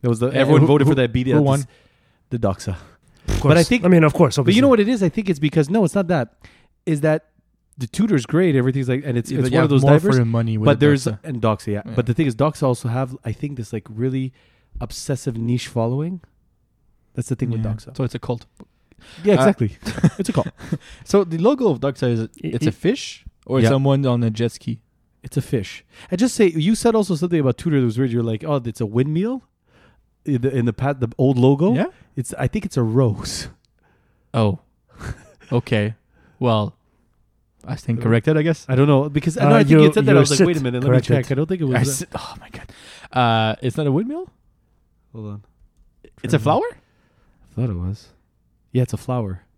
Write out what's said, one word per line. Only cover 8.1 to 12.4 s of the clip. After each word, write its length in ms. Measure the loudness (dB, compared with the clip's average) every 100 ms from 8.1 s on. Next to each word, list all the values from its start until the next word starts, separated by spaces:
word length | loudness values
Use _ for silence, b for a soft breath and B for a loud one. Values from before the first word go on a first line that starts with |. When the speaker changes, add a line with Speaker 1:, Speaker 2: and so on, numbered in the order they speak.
| 0 0
Speaker 1:
great, 300 | 0 2 2
everything's 320 | 0 -2 -2
like, 160 | -4 -2
and 120 | -4
it's, 140 | -4
Speaker 2:
Yeah, 80 | -2
Speaker 1:
it's 100 | 0
Speaker 2:
but 20 |
you 60 | 2
Speaker 1:
one 60 | 4
of 40 |
Speaker 2:
have 0 | 4
Speaker 1:
those 60 |
Speaker 2:
more 100 | 6 4
Speaker 1:
divers. 120 | 4 2
Speaker 2:
for 20 |
your 80 | 2
money 320 | -2 -2 0
with 80 | 2
Speaker 1:
But 120 | 4
Speaker 2:
a 20 |
Speaker 1:
there's, 260 | 4 2 -2
Speaker 2:
Doxa. 140 | -8
Speaker 1:
and 180 | -10 -4
Doxa, 260 | -2 -2 -6
yeah. 140 | -8 -6
Speaker 2:
Yeah. 80 | -4
Speaker 1:
But 100 | -2
the 80 |
thing 140 | 0 -2
is, 80 |
Doxa 280 | 0